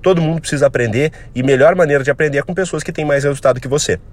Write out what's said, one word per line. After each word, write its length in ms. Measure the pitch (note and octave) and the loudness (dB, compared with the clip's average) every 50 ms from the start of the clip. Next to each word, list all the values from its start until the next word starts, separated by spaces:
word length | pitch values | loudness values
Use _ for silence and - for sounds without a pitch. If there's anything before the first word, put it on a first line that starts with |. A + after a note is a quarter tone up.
Todo 180 | - F#3+ F#3+ F3 | 2 2 2 2
mundo 200 | D#3+ D#3 E3 E3 | 2 0 -2 -4
precisa 260 | - - - C#3 C#3 | -4 -6 -2 0 0
aprender 460 | C3+ - - A#2+ A#2 G#2+ B2 D3 D#3+ - - - - - | 0 2 0 -2 -2 -2 -2 -2 -2 -4 -8 -20 -12 -8
e 60 | B2 | -4
a 40 | B2+ | 0
melhor 300 | C3+ C#3 B2+ C3+ D#3+ F3+ | 2 4 6 6 4 6
maneira 280 | F3+ F3 D3 C#3+ C#3 | 4 2 2 2 0
de 80 | C3 C#3 | 0 0
aprender 280 | C#3 - D#3 D3+ C#3 - | 0 0 0 -2 0 -4
é 40 | |
com 120 | - - F3+ | -4 -4 -4
pessoas 280 | G3 F#3+ E3+ - D#3 | -4 -4 -4 -4 -8
que 100 | - - | -8 -8
têm 120 | E3+ - D#3 | -6 -6 -2
mais 180 | D3 C#3+ C#3+ | 0 0 0
resultado 380 | C#3 C#3+ C#3+ C#3 - C3+ B2+ B2+ | 0 -2 -2 2 2 2 2 2
que 80 | - C3 | -2 -2
você. 320 | C3+ D3+ - - F#2+ E2+ - - | -2 -2 0 -2 -4 -4 -6 -18